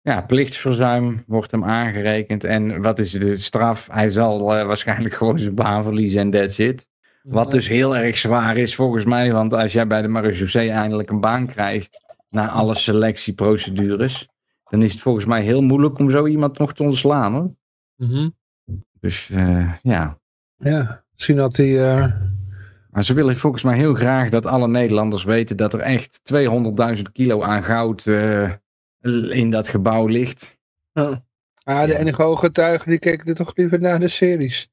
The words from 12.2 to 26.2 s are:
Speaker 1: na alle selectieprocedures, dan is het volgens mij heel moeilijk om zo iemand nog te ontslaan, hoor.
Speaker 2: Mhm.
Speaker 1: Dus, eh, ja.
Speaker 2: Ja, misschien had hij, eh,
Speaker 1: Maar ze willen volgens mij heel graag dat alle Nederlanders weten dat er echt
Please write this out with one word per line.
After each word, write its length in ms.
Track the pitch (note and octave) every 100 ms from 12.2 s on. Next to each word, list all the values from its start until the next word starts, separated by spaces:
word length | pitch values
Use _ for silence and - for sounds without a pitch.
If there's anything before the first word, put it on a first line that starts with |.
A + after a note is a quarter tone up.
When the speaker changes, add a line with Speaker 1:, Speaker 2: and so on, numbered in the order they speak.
| _
Speaker 1:
na 200 | G#2+ G#2+
alle 260 | A2+ A2 A2
selectieprocedures, 1500 | - G#2+ A2 G#2 - F#2+ G2+ G#2+ G2 F#2+ G2+ G2+ C3 B2+ - _ _ _
dan 200 | _ G#2+
is 80 | A2
het 100 | -
volgens 240 | C3 A2+ G2+
mij 160 | A#2
heel 180 | G#2 C3
moeilijk 380 | C3 C#3 D3 C3+
om 100 | C#3+
zo 140 | C#3 D3+
iemand 300 | D3+ C#3+ C3+
nog 160 | D3
te 100 | -
ontslaan, 500 | D3 C#3 C#3+ D3 G#2
hoor. 220 | B2+ F3+ - _ _ _ _
Speaker 2:
Mhm. 340 | B2 C3+ D#3+ - _ _ - F#2+ - _
Speaker 1:
Dus, 300 | F#2 F2+ -
eh, 440 | F#2+ F2+ F2 F2 E2
ja. 380 | B2+ F#2+ D#2 D#2 _ _ _ _
Speaker 2:
Ja, 480 | C#3 D3+ A#2 A#2 _
misschien 240 | _ - C#3+
had 200 | C3+ B2
hij, 320 | C#3 C3 C3
eh, 180 | C3 C3 - - - - - - _ _
Speaker 1:
Maar 160 | G#2 G2+
ze 80 |
willen 220 | C3 C#3 B2+
volgens 280 | D3+ B2
mij 140 | C3 A#2+
heel 160 | D3+
graag 360 | B2+ B2+ C3 A#2+
dat 160 | A#2 A2+
alle 220 | C3 A#2+
Nederlanders 560 | A#2+ A#2+ G#2+ A2 G#2
weten 340 | F#2+ A2+ A2+ G2+
dat 160 | G#2+
er 60 | A2
echt 400 | - B2 - -